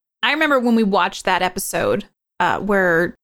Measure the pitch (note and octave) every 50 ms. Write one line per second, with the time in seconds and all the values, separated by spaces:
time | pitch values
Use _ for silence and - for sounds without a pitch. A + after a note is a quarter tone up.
0 | _ _ _ _ - A#3+ C#4+ D#4 D#4+ D4 C#4+ B3+ A#3 A#3+ A#3 A3+ A3+ G3 G3 F#3+
1 | F3 G3 - - - G3 F3+ F3 F3+ F3+ - F#3 - - - E3+ - G#2 G#2+ G3+
2 | - - _ _ _ _ _ - F#3 E3 G#2 - - G3+ G3+ G3 F#3 F3+ E3+ E3
3 | F3 - - _